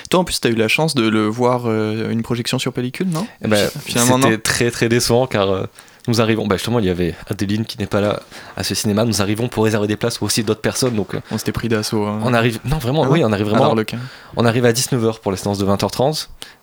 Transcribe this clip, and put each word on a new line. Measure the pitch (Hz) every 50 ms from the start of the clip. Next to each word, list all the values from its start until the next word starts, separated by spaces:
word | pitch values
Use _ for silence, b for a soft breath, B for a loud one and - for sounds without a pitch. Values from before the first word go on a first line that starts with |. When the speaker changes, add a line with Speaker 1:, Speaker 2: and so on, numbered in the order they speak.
| B -
Speaker 1:
toi | - 180
en | 180
plus | - - -
t'as | - 123
eu | 113
la | 110 107 110
chance | - - 156 160 -
de | 135 110 110
le | 107 110 107 107
voir, | 107 120 123 120 127 123 120 117
euh, | 110 110 107 107 107 110 110 107
une | 110 117 113
projection | - 123 117 113 - - 131
sur | - 135 -
pellicule, | 127 123 127 - - 185 190
non ? | 165 156 208 - - - -
Speaker 2:
Eh | 110
ben, | 107 104 95 80
Speaker 1:
Fi-, | - 147 - - -
finalement, | 123 120 127 127 127
Speaker 2:
c'était | 131 117 113
Speaker 1:
non. | 110 -
Speaker 2:
très | - - - 123 120
très | 117 - 120 113
décevant | 117 120 - - 117 120 131 123
car, | - 107 98 98
euh, | 98 95 104 - B B B B B B B -
nous | 117 107
arrivons, | 113 110 113 107 110 104
bah | 98
justement | 85 - 117 120 120
il | 104
y | 92
avait | 90 85 90 82 80 - - -
Adeline | 107 95 104 98 104 107 110
qui | - - -
n'est | 101
pas | - - 104
là | 101 104 - - - B B B B B B -
à | 95
ce | - 104
cinéma, | - - 110 101 107 117
nous | 120 104 95
arrivons | 101 95 107 104 120 120
pour | - 110 107
réserver | 110 107 107 104 104
des | 107 -
places | - 117 - -
ou | 104
aussi | 104 - - 113
d'autres | 107 107 -
personnes | - 113 101 - 135 127 117
donc, | 104 95 - -
euh, | 101 - -
Speaker 1:
On | 113 107
s'était | - -
pris | 107 - - 113
d'assaut, | 113 107 107 - - 110 104
hein. | 104 104 107 110
Speaker 2:
on | 127 123
arrive, | 117 113 123 110 110 -
non | 120 143 160
vraiment, | 120 117 135 160 139
Speaker 1:
Ah | 131
Speaker 2:
oui, | 147 170
Speaker 1:
ouais ? | 147
Speaker 2:
on | 110 104
arrive | 98 107
Speaker 1:
À | 104
Speaker 2:
vraiment, | 110 113 131
Speaker 1:
l'Arlequin. | 151 127 110 110 - - 117 123 131 B B B B -
Speaker 2:
on | - 117
arrive | 117 113 127 120
à | 120 117
dix-neuf | 123 - - 139 123 110
heures | 113 110 -
pour | - 104
la | 98 92
séance | - 101 101 98
de | 101
vingt | 92 101 95 -
heures | 98
trente | - - 123 147 156 156 - - - B B B B B